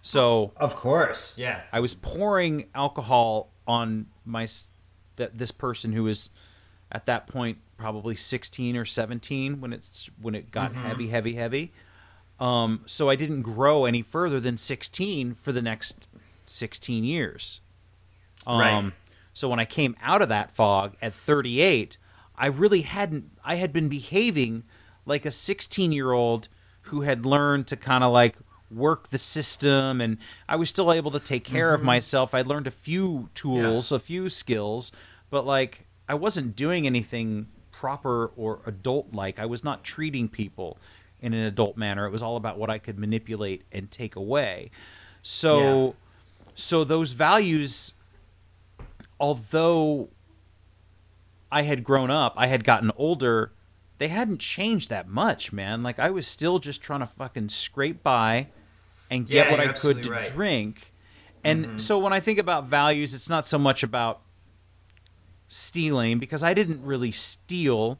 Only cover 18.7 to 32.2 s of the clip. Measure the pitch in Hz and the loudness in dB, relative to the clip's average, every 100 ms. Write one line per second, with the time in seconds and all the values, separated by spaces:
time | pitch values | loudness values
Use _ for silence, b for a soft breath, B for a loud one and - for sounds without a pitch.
18.7 | 107 98 - b b b - 131 120 113 | 2 -2 -8 b b b -6 -2 0 -2
19.7 | - 139 117 120 196 160 104 - - 107 | 0 -2 -2 0 2 4 0 -2 2 4
20.7 | 101 101 - 117 - - 147 123 120 185 | 4 0 -6 -10 -6 2 2 2 2 4
21.7 | 139 104 - b b b - 139 139 202 | 4 0 -12 b b b -4 -2 4 4
22.7 | 190 135 180 196 151 - - - 175 180 | 4 2 -6 -4 -6 -10 -14 -6 -2 -2
23.7 | 156 151 143 113 185 233 160 120 113 113 | 0 -2 -2 -2 0 2 2 0 -2 -10
24.7 | b b b - 147 147 123 - - - | b b b -4 -4 -2 -4 -4 -4 -4
25.7 | - 175 147 131 123 120 117 - b b | 0 2 2 2 2 2 0 -4 b b
26.7 | b - 147 143 127 123 143 143 143 127 | b -8 -4 -2 0 2 4 4 2 -2
27.7 | 135 135 127 123 120 117 - - - _ | -8 0 4 6 8 6 2 -20 -20 _
28.7 | 110 147 160 - 131 - 156 143 - 143 | 0 0 0 -4 -6 -4 -4 -4 0 4
29.7 | 139 135 127 117 110 B B B 160 170 | 4 2 0 -2 -4 B B B 0 0
30.7 | - 170 165 147 143 - 131 - 151 165 | 2 4 4 2 -4 -4 -4 -2 0 2
31.7 | 151 127 123 - 135 | 4 4 2 4 0